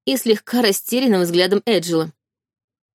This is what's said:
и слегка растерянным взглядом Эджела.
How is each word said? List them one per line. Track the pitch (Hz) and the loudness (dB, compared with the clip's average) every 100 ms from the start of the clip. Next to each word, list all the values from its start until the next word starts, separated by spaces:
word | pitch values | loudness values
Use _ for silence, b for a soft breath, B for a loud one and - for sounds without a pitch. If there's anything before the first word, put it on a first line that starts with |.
| - | -4
и | 262 | -4
слегка | 233 208 - 240 | 0 -2 0 0
растерянным | 233 196 - 240 269 190 | 0 0 -2 0 2 2
взглядом | 175 170 180 202 233 | 2 0 2 0 0
Эджела. | 196 170 165 160 - _ _ _ _ _ _ _ | -2 0 -2 -4 -10 _ _ _ _ _ _ _